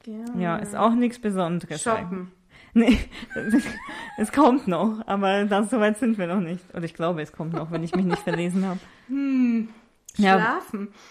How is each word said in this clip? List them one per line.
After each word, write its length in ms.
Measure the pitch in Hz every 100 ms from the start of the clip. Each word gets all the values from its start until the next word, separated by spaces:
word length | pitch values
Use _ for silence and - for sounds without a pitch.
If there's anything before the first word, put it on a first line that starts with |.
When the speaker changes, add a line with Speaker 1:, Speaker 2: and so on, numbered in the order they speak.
Speaker 1:
gern. 360 | 226 214 233 185
Speaker 2:
Ja, 180 | 175 165
ist 180 | - -
auch 160 | 220
nichts 260 | 240 240 240
Besonderes 600 | 214 185 170 175 - 151
Speaker 1:
Shoppen. 480 | 240 220 175 185 180 _ _ - -
Speaker 2:
eigentlich. 0 |
Nee, 260 | 233 302 208 - - -
<laughs> 280 | - 214 233 - - - - - -
es 140 | 214
kommt 360 | 277 294 262 190
noch, 340 | 170 220 220 -
aber 380 | 196 196 202 202
das, 240 | 202 214
so 100 | 240
weit 180 | 214 214
sind 200 | 233 208
wir 100 | 170
noch 140 | 202
nicht. 220 | 165 175 -
Oder 100 | 180
ich 100 | 165
glaube, 280 | - 165 165
es 100 | 151
kommt 220 | - 160
noch, 180 | 165 160
wenn 120 | 165
ich 120 | 165 180
mich 100 | 185
nicht 160 | -
verlesen 460 | 180 170 175 185 190
hab. 100 | 185 - - -
Speaker 1:
Hm, 600 | 277 277 262 247 226 220 - _ _ - -
Speaker 2:
Ja. 160 | 196 190
Speaker 1:
schlafen. 520 | 220 330 - 196 202 - -